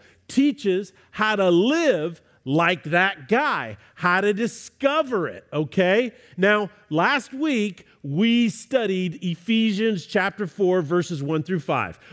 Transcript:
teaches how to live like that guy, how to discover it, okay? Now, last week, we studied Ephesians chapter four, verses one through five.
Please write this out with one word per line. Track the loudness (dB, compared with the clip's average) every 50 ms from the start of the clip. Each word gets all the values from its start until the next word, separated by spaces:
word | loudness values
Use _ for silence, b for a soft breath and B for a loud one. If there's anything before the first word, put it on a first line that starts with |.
| b b b b b -4
teaches | 0 2 2 2 2 0 0 0 0 0 -2 -6 -12 b b b
how | b -2 0 0 2
to | 2 4 4
live | 4 4 4 4 2 2 2 2 2 0 -2 -6 -8 -10 b b b b b
like | -2 0 2 2 2 0 -2 -2
that | -2 0 0 0 0 -2 -4 -4 -2
guy, | 0 0 0 0 -2 -4 -4 -8 -10 -14 b b b
how | b 0 0 2 2
to | 2 0
discover | 0 0 -2 -4 -4 -6 -14 -16 _ -2 -2 0 0 0 -2 -2 -2 -2 -2 -4
it, | -6 -10 -12 -8
okay? | -6 -4 -4 -2 0 2 2 4 4 2 0 -2 -4 B B B B
Now, | 0 2 4 4 2 0 -4 b b b b
last | 0 2 2 2 2 0 -4 -6
week, | -8 -4 -2 0 0 0 0 -2 -4 -10 -20 b b b
we | b -4 -2 0 2 2 4 2 2 0
studied | -2 -4 -6 -2 -2 -2 0 0 -2 -2 -2 -4 -6 -6
Ephesians | -6 -6 -6 -6 -2 0 0 2 2 0 0 0 0 -2 -2 -4 -4
chapter | -4 -2 0 0 -2 -2 -6 -8 -6
four, | -4 0 2 2 2 2
verses | 0 0 0 0 0 -2 -4 -6
one | -4 -4 -2 -4 -2
through | -2 -4 -4
five. | -2 -2 -2 -2 -2 -4 -8 -14 B B